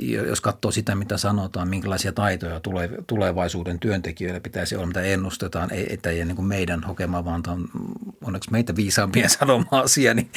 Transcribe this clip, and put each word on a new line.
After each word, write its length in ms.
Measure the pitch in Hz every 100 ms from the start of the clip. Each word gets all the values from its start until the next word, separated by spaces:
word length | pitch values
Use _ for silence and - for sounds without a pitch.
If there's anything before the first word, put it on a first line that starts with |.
| 120 110 -
jos 140 | -
katsoo 300 | - 98 107
sitä, 240 | 113 107 98
mitä 220 | 101 98
sanotaan, 500 | 101 104 92 92 90
minkälaisia 440 | 95 98 92 98
taitoja 480 | 90 104 90 85 80
tule-, 440 | 98 92 87 - 175
tulevaisuuden 720 | 110 95 90 87 92 87 90
työntekijöillä 600 | 113 95 87 82 90 90
pitäisi 360 | - - 85 -
olla, 120 | 87
mitä 140 | 92
ennustetaan, 680 | 95 95 95 - 90 92 87
ei, 220 | 92 -
että 160 | - 87
ei 160 | 85 85
niin 100 | 90
kuin 100 | 98
meidän 380 | 98 90 85
hokema, 420 | 98 90 90 87 85
vaan 180 | 85
tämä 120 | 85 87
on 120 | 87 - - - - -
onneksi 300 | - 95 -
meitä 240 | 113 117 90
viisaampien 540 | 101 98 101 113 - -
<laughs> 20 |
sanoma 260 | 143 120 -
asia, 420 | 135 131 147 123
niin, 160 | 113 117